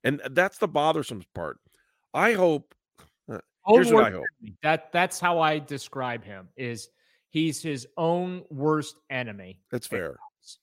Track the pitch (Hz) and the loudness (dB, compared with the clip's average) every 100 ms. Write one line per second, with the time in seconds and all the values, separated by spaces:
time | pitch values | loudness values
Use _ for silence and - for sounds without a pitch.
0 | 117 143 131 135 190 - 185 147 156 160 | -2 -2 -2 0 0 0 -2 2 2 0
1 | 135 107 - - 80 - _ _ _ _ | -4 -10 -12 -10 -10 -10 _ _ _ _
2 | _ 139 208 214 180 147 - _ _ _ | _ 0 2 4 4 2 -4 _ _ _
3 | _ _ - 110 _ _ 196 233 240 - | _ _ -14 -14 _ _ 6 6 8 6
4 | 110 92 - _ - 90 151 160 - 175 | 6 0 -10 _ -20 -4 0 0 0 0
5 | 180 - 180 170 156 156 139 139 - 135 | 0 0 0 2 2 0 -6 -12 -10 -6
6 | 127 120 101 98 92 - 123 117 - _ | -6 -6 -10 -18 -18 -10 -10 -10 -14 _
7 | _ _ _ 156 160 139 160 139 123 - | _ _ _ -2 -2 -2 -6 -8 -8 -2
8 | 165 175 180 180 - 139 151 156 139 - | 0 0 -4 -10 -12 -2 0 0 -2 -14
9 | _ 131 120 101 92 95 _ 123 - 107 | _ -8 -8 -12 -18 -20 _ -10 -6 -6
10 | 82 65 - _ - - | -6 -10 -20 _ -20 -20